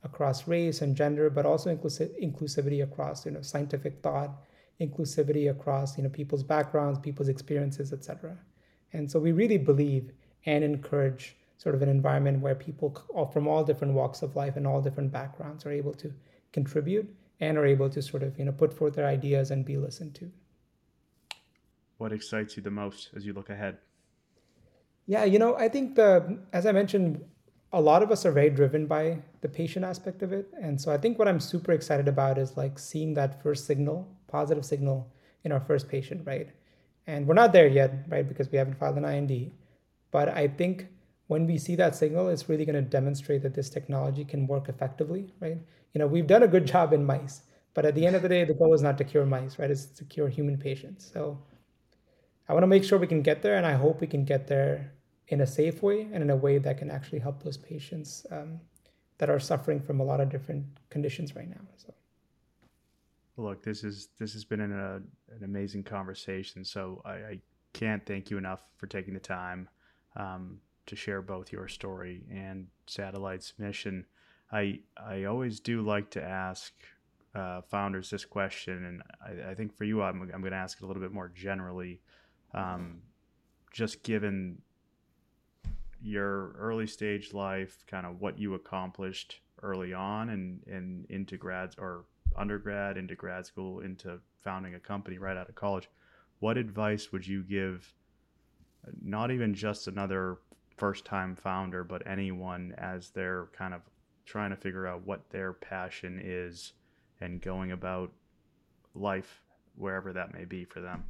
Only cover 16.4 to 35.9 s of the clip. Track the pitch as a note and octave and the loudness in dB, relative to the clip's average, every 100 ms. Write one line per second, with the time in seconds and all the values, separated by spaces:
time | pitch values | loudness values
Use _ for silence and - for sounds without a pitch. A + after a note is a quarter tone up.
16.4 | _ - C#3 D#3 D3 G3+ G#3 - _ _ | _ -2 0 0 0 0 -2 -12 _ _
17.4 | D#3 D#3 C#3+ C#3 C3+ C#3 C#3 C#3+ C3+ C3+ | 0 4 6 6 4 0 -6 -4 -4 -2
18.4 | C#3 C#3 D#3 - D3+ D3 C#3+ C#3 C#3 C#3 | -4 2 2 4 0 2 2 2 2 2
19.4 | C#3 C#3 C3+ C#3 C#3 - D#3 C#3+ F3 - | 2 0 -2 -2 -4 -6 -12 -12 -16 -16
20.4 | _ _ _ _ _ _ _ _ _ - | _ _ _ _ _ _ _ _ _ -20
21.4 | _ _ _ _ _ _ A2 G#2+ - A2 | _ _ _ _ _ _ -6 -6 -6 -6
22.4 | G#2+ - G2 G2+ G2+ - - - G2+ G2 | -6 -8 -8 -6 -6 -10 -16 -12 -10 -10
23.4 | G2 G2+ G2+ F2+ _ _ _ _ _ _ | -10 -8 -8 -8 _ _ _ _ _ _
24.4 | _ _ _ _ _ _ - G#3 G#3 G3+ | _ _ _ _ _ _ -2 4 6 8
25.4 | A3+ B3 A3+ C#4 C4 - G#3+ F#3 E3 G#3 | 6 4 2 2 2 8 10 10 6 -6
26.4 | - F#3 G3+ G3 G3+ G3+ F3 C#3+ - _ | -4 2 4 4 4 4 2 0 -8 _
27.4 | _ _ _ F3+ D3+ E3 G#3+ G#3 F3+ C#3+ | _ _ _ 4 8 8 8 4 4 6
28.4 | D3 C#3 C#3 D3+ D3+ D#3 D#3+ E3 - _ | 6 8 4 4 0 2 2 -2 -8 _
29.4 | D3+ - E3 F#3 F#3 F3+ F#3+ F3+ F#3 G3 | -8 -4 -4 -2 -4 -4 -8 -6 -4 -4
30.4 | G3 F4 E3+ C#3 D#3+ D3 A3 A#3 G#3 F3 | -6 -8 -4 -2 0 2 2 4 4 4
31.4 | - F3 - D#3+ - C#3+ C#3+ C#3 C3+ C3+ | 0 -2 2 2 4 2 4 4 2 2
32.4 | C3 - C#3 C#3 - D#3 D#3 D3 C#3 C#3 | 0 -2 -4 -4 -8 -4 -2 0 0 0
33.4 | D3+ C#3+ - C#3 C#3+ D#3+ F#3 - - D3 | -2 -2 0 2 2 0 -6 -16 -6 -2
34.4 | D3 D3+ C#3 C#3+ C#3 C3+ B2+ - _ _ | 2 0 0 0 0 0 -4 -18 _ _
35.4 | D#3+ C#3 C#3 D3 C#3 | -2 -2 2 0 2